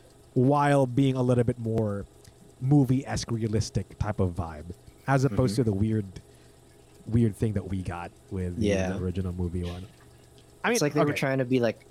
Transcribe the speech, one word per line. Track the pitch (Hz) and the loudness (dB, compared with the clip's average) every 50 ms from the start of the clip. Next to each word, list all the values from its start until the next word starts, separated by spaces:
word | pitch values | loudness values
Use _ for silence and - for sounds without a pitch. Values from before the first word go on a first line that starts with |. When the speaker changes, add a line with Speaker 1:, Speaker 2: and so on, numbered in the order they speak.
| - - - - - - | -20 -20 -20 -20 -12 -4
Speaker 1:
while | - 131 123 135 143 143 143 143 143 139 135 | 0 2 4 4 4 4 4 4 4 4 4
being | 127 120 135 139 135 131 | 2 2 2 2 2 2
a | 131 | 2
little | 127 123 123 120 120 | 2 2 4 4 2
bit | 123 123 - | 0 -2 -4
more | 113 113 110 113 110 104 101 101 - - - - - - - - - - - - | -2 -2 0 0 0 -2 -2 -6 -8 -12 -16 -20 -20 -20 -20 -20 -20 -20 -12 -4
movie-esque | 131 131 147 147 135 120 127 131 135 - 107 - - - | 0 4 4 4 6 4 2 0 -2 -4 -6 -6 -6 -4
realistic | 117 110 110 110 107 107 104 - - 107 95 - - - | -4 -4 -2 -2 0 -2 -2 -2 -4 -4 -6 -6 -6 -6
type | - 104 104 - | -4 -4 0 0
of | 98 90 | 0 0
vibe, | 85 90 85 80 78 78 76 87 - - - - - - - | -2 -4 -8 -8 -10 -12 -14 -14 -16 -18 -20 -20 -20 -8 -2
as | - 139 135 131 | 0 2 2 2
opposed | 139 - - 131 123 104 | 2 0 2 0 0 2
Speaker 2:
Mm-hmm. | 131 | 0
Speaker 1:
to | 123 110 | 0 0
the | |
weird, | 98 95 104 110 110 110 101 95 90 - - - - - - - - - - - - - - - - - - | 2 0 0 0 0 -2 -2 -4 -10 -18 -20 -20 -20 -20 -20 -20 -20 -20 -20 -20 -20 -20 -20 -20 -20 -18 -6
weird | - 110 123 117 107 95 | 0 2 4 4 2 2
thing | - 123 110 101 | 0 -2 -2 -2
that | 98 90 - | -2 -4 -4
we | 98 95 | -6 -6
got | 90 95 87 87 87 85 - - - - | -6 -6 -8 -8 -10 -12 -16 -18 -14 -8
with | 101 92 90 90 87 87 | -6 -4 -4 -4 -2 -2
the, | 104 101 | 0 2
Speaker 2:
Yeah. | 101 95 92 92 | 2 2 0 -2
Speaker 1:
the | 92 92 | -4 -4
original | 90 92 87 95 92 90 | -4 -4 -4 -4 -4 -4
movie | 87 90 90 85 85 90 87 | -4 -4 -4 -4 -4 -4 -6
one. | 87 87 90 95 - - - - - - - - - - - - - - - - | -6 -8 -10 -14 -16 -18 -20 -20 -20 -20 -20 -20 -20 -20 -20 -20 -20 -12 -6 -4
I | 196 | -2
mean, | 240 | 0
Speaker 2:
It's | 220 | 0
like | 156 147 143 | 0 0 0
they | 151 | 0
were | 160 147 | 0 0
Speaker 1:
okay. | 143 - | 0 -2
Speaker 2:
trying | 143 135 135 135 | -2 0 0 0
to | 131 | 0
be | 120 131 127 | 0 0 2
like | 120 110 104 - - - | 2 0 -2 -4 -10 -8